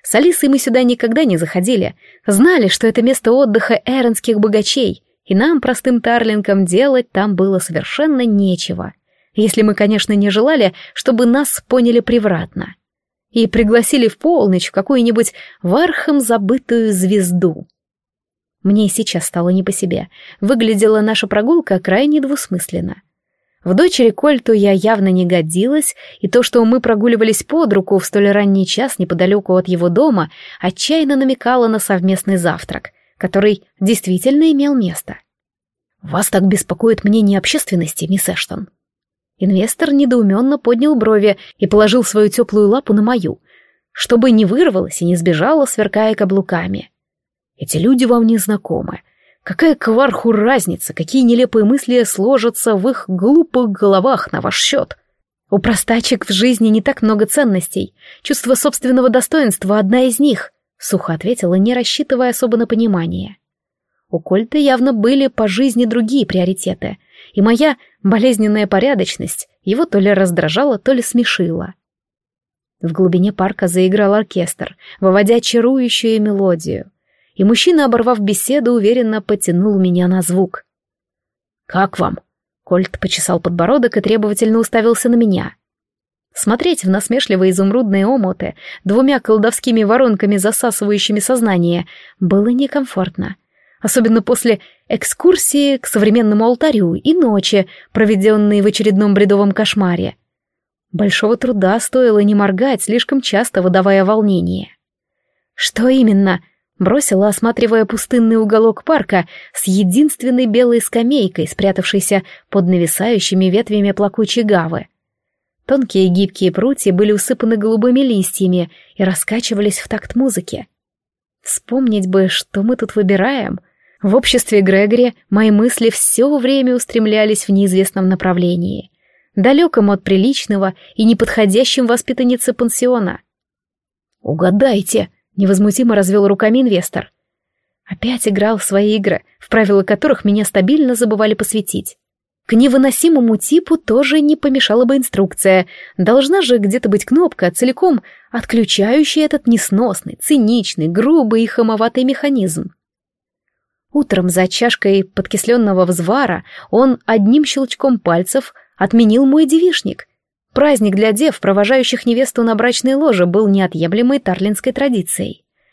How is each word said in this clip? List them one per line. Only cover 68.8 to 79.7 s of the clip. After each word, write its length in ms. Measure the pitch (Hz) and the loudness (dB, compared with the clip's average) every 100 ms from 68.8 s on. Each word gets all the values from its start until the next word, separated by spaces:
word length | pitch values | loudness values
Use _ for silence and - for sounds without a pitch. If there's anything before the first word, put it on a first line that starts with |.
| 254 247 185 - 170 - - _ | 0 0 -4 -6 -8 -8 -10 _
его 240 | - 226 349 | -4 -2 -2
то 120 | 202 | 0
ли 140 | 196 | 2
раздражала, 640 | 190 190 170 160 170 285 220 | 2 0 0 -2 0 -2 0
то 140 | - | 0
ли 80 | 262 | -2
смешила. 720 | 233 240 233 - 170 165 180 - _ _ _ _ _ _ _ _ _ _ | 0 -2 -2 -2 -4 -6 -10 -16 _ _ _ _ _ _ _ _ _ _
В 100 | 165 | -6
глубине 400 | 165 180 175 190 | 0 0 2 0
парка 340 | 208 190 - 185 | -2 -4 -2 -2
заиграл 460 | 175 185 208 202 | 0 0 2 2
оркестр, 640 | 208 214 190 170 - - - - - | 0 -2 -4 -6 -6 -12 -16 -20 -4
выводя 400 | 190 190 208 233 | 0 2 2 2
чарующую 800 | - 240 240 269 247 - 226 220 | 0 0 2 0 0 -2 0 0
мелодию. 720 | 214 202 196 170 170 95 - _ _ _ _ - | 0 0 0 0 -4 -8 -10 _ _ _ _ -2
И 60 | |
мужчина, 400 | 196 233 - 330 | 2 2 2 2
оборвав 340 | 277 233 233 240 | 2 2 0 0
беседу, 540 | 202 196 - 277 240 | -2 -2 -2 0 0
уверенно 500 | 240 202 240 226 220 | 2 2 2 0 -4
потянул 560 | - 208 - 175 208 | -4 -4 -2 0 0